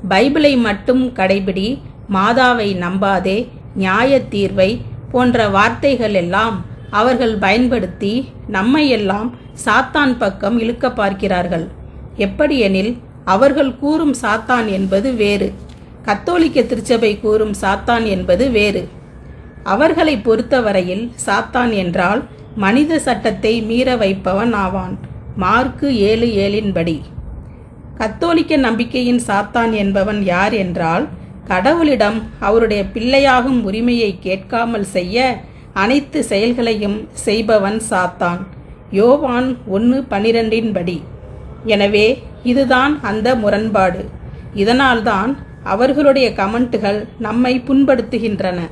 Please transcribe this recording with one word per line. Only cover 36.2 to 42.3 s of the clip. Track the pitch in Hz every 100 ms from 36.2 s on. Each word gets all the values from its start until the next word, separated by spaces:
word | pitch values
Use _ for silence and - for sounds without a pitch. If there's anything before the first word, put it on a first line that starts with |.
செயல்களையும் | 233 202 226 247 233 214 202 208 220
செய்பவன் | - - 214 220 214 196 214 220
சாத்தான், | 196 180 175 175 175 190 - - - -
யோவான் | 196 226 285 285 240 262 247 -
ஒண்ணு | 190 240 262 262
பன்னிரெண்டின்படி. | 202 214 233 226 226 226 190 175 170 - - - - - -
எனவே, | 226 208 202 208 214 269 -